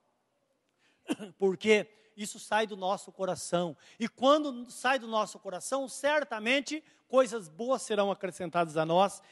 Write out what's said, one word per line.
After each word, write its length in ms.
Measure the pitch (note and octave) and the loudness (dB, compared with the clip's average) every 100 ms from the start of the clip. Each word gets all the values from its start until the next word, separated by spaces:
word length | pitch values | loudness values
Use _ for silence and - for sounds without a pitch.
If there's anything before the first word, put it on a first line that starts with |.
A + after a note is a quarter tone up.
| _ _ _ _ _ _ _ _ _ _ - | _ _ _ _ _ _ _ _ _ _ -6
<coughs> 280 | C#4 G3 - | -6 -6 0
Porque 520 | F#3+ F3+ G#3+ G#3+ - _ _ - | 0 2 4 4 2 _ _ -14
isso 220 | G#3 G#3 | -12 -12
sai 300 | - G#3+ A3 | -2 0 0
do 80 | G3+ | -2
nosso 340 | F#3 G3 - | -2 -2 -6
coração. 680 | F#3 F#3 D#3+ - F3 F3 C3+ - - | -6 -4 -4 -2 -2 -2 -6 -16 -8
E 100 | A3+ | -8
quando 600 | - B3+ D4+ D4 A#3+ B3 | 2 4 4 2 -8 -12
sai 300 | - B3 C4+ | -4 0 0
do 80 | A3+ | 0
nosso 300 | A3 G3+ G3 | -2 -2 -6
coração, 480 | G3 F3+ - C4+ C4 | -10 -10 -4 -4 -4
certamente 960 | - C#4 D4+ C#4 A3 A3 C#4 - D4+ _ _ - | -2 0 0 0 -4 0 0 0 -10 _ _ 0
coisas 400 | B3+ B3 A3+ D#3+ | 2 4 0 -10
boas 340 | D#3+ A#3+ B3+ | -6 -2 -2
serão 300 | - G#3 G3+ | 0 0 2
acrescentadas 640 | F#3 F#3 - F3 F3 E3+ D3+ | 0 -6 -6 -4 0 0 0
a 100 | D#3+ | 2
nós 340 | E3+ G3 - - | 4 4 0 -18